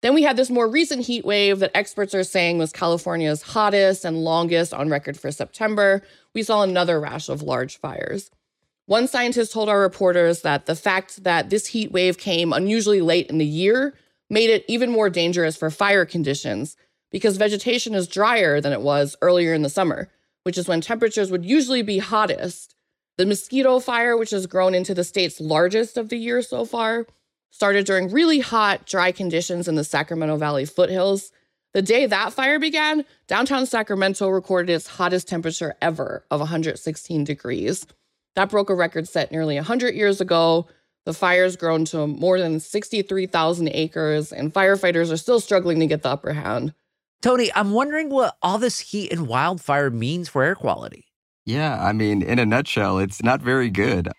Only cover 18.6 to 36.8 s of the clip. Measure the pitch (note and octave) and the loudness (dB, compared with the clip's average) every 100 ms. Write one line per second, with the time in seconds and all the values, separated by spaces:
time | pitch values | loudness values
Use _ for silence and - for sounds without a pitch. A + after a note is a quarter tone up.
18.6 | D3 C3 C3 C#3+ C#3+ - F3 F3+ E3+ E3 | 0 -2 0 0 0 0 2 4 2 0
19.6 | D3 E3+ F#3 - - _ _ _ - F3+ | 0 0 -2 -2 -8 _ _ _ -6 -6
20.6 | F3 E3 E3 A#3 A#3 G#3+ G3 F#3 F3 C#4+ | -2 -2 -2 0 0 0 -2 -2 2 2
21.6 | B3+ C4 G#3+ G3 G3+ G#3+ G#3+ - F3+ - | 2 -2 0 -2 0 0 0 -2 -6 -10
22.6 | - _ _ _ _ - G3 D4+ - C4 | -20 _ _ _ _ -2 0 0 -2 0
23.6 | C4 B3+ B3+ A#3+ A#3 A#3 A3+ G3+ F#3 F#3 | 4 2 2 0 2 0 0 -4 -2 2
24.6 | F#3 F#3 F#3 F#3 F3 - F3+ - D#3 D#3 | 2 2 -2 -4 -2 0 -2 -2 -2 2
25.6 | F3+ G#3+ A3+ - A3 A#3+ A3+ A#3+ A#3+ B3 | 4 2 -2 -4 -6 -6 -2 -2 -2 -4
26.6 | A#3 A#3+ A3+ A#3 A3+ _ _ _ _ - | -6 -2 -2 -2 -6 _ _ _ _ -2
27.6 | G#3 G3+ G3 F#3+ F3+ A3+ E4 D#4 B3 A#3 | 2 2 2 0 2 2 4 4 2 2
28.6 | G#3 G3 - F#3+ F3+ F3+ F#3+ E3 F3 F3 | 2 0 -2 0 0 0 -2 -2 -2 -4
29.6 | F3 D#3 D3 D3+ D3 E3 D#3 D3+ D3+ D3 | -2 -2 -2 -2 -4 -4 -2 -2 -2 -2
30.6 | C#3+ - F3+ F#3 F#3+ G3 - _ _ _ | -4 0 2 2 0 0 -4 _ _ _
31.6 | _ G3 F#3+ A#3 C4+ G3 G#3+ A#3 C4+ D4 | _ -4 2 2 4 0 -2 -2 0 2
32.6 | D#4 D4+ D4+ D#4 C#4 _ _ G3+ C4 C#4 | 0 0 0 0 -4 _ _ -2 0 0
33.6 | B3+ A#3 G#3+ G3 F#3+ G3 G3 F#3+ F3+ F#3 | 0 -2 -2 0 0 0 0 0 0 -2
34.6 | F3 E3 - - F3+ F3+ - F3 E3 D#3+ | 0 -2 -2 -2 0 0 -2 -4 -4 -4
35.6 | E3 - D#3 E3 - - _ D3 D3+ E3+ | -8 -2 -2 -2 -6 -8 _ -4 -2 -2
36.6 | D#3+ - | -4 -4